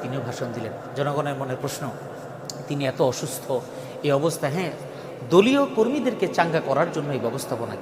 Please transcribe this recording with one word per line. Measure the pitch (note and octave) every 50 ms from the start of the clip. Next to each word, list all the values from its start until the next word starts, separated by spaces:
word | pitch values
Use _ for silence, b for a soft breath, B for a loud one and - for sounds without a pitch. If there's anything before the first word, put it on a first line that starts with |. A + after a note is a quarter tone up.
তিনিও | C#3+ B2 C3+ C3+
ভাষণ | A#2 B2 - - C3 A#2+
দিলেন। | A2 A#2+ A2 G#2 E2+ - - B2 B2
জনগণের | C#3 C#3 C#3+ C#3 D3+ C#3+ C#3+ C#3
মনের | C3+ C#3 C3 B2+ B2+
প্রশ্ন, | C#3+ C3 - - C#3+ A#2 A2 - - - - - - - - - - - - - - -
তিনি | C#3+ C#3+ C#3
এত | C3 C3 -
অসুস্থ, | D3+ B2+ A#2+ - D#3 B2+ - - - - C3 A#2 A2+ B B B B B B B
এই | - D3
অবস্থা, | C#3 C#3 D#3 E3 D#3+ - D#3 C3+
হ্যাঁ, | D3 F#3+ F3+ D3 - - - - B B B B B B - -
দলীয় | E3 F#3 G#3+ B3+ C#4 C#4 C#4 C#4 -
কর্মীদেরকে | A3 G#3+ A#3+ C#4+ D4 A3+ B3 G#3+ - G3 E3
চাঙ্গা | - F3+ E3+ E3 D#3+ D#3
করার | - C#3 C3 C#3+ E3+ E3+
জন্য | - D#3 C#3+ C#3+
এই | C#3 A#2
ব্যবস্থাপনা, | A2+ A#2 C3 C3 - - B2+ A#2 A#2 G#2+ G#2 -